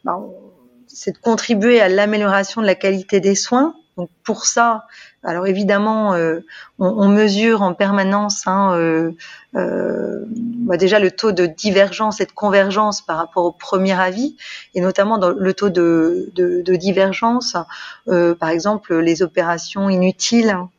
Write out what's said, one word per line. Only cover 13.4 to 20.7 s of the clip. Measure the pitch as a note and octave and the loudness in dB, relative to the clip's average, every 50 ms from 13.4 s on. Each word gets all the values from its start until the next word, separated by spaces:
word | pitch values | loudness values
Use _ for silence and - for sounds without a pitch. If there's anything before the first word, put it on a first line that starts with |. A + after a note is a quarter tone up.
| F3 | 0
au | F3 | 0
premier | E3 _ - - G3+ F#3 F#3+ F#3+ F#3+ F3+ | -2 _ -6 -4 -2 0 0 0 0 0
avis, | F#3+ F#3 F#3 G#3+ C4 D4 - _ - - - - - _ _ | 0 0 0 -4 -6 -6 -6 _ -18 -18 -18 -18 -20 _ _
et | F#3+ | -2
notamment | F3 F#3+ F#3 - G3 G#3+ A3+ G#3+ | -2 0 2 0 0 2 2 2
dans | F#3 F3 | 2 0
le | F3+ G3 F#3+ F#3+ | 0 0 0 -2
taux | F#3 - G#3 G3+ | 0 0 -2 0
de, | E3 F3+ E3+ E3+ E3 E3 D#3+ E3 F3 F#3 F#3 - - | 2 2 2 4 4 4 2 2 0 -2 -6 -6 -2
de, | F3+ F3+ F3 F3 F3 | -2 0 0 0 -2
de | E3+ F#3 F#3 | 0 0 0
divergence, | E3+ F3+ G3 F3+ F#3+ F#3+ G3 F#3 - A#3 A#3 A#3+ B3 A#3+ - - F3 E3 - - - - - - - _ | 0 0 0 2 2 2 0 0 -2 -2 0 0 -2 -4 -4 -6 -6 -8 -8 -16 -18 -18 -20 -20 -12 _
euh, | - F#3 F3 F3 E3+ E3+ | 0 0 2 2 2 0
par | E3+ E3+ D#3+ | 0 -2 -2
exemple | E3 E3 D#3+ G3+ G#3+ G#3 - - F3 E3 | -2 -2 0 -2 -2 -4 -4 -2 -2 0
les | E3 E3 E3 D#3 | 2 0 0 0
opérations | F#3 E3 _ - E3+ E3+ E3+ E3+ - - - G3+ G3 G3 | -2 -2 _ -2 -2 0 -2 -4 -6 -8 -6 -4 -2 0
inutiles | F#3+ F3+ F#3 F#3 F#3+ - - - A#3 A#3 A3 A3 G3 F3+ F3+ F3+ | 2 2 2 0 0 -2 -4 0 2 2 2 2 0 -2 -6 -12